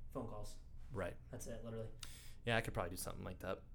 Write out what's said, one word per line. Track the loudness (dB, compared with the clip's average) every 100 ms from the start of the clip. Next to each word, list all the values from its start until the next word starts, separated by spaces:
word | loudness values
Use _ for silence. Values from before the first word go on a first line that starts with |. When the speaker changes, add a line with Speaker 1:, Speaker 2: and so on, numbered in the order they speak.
| -4
Speaker 1:
phone | -2 -2
calls. | -2 -2 -4 -6 -6 -2
Speaker 2:
Right. | 0 0 0 -6
Speaker 1:
That's | -4 -2
it, | -2
literally. | -2 -2 -2 -4 -6 -6 -8 -2
Speaker 2:
Yeah, | 6 6
I |
could | 6
probably | 4 4
do | 2
something | 0 0
like | -2 0
that. | 0 0 -2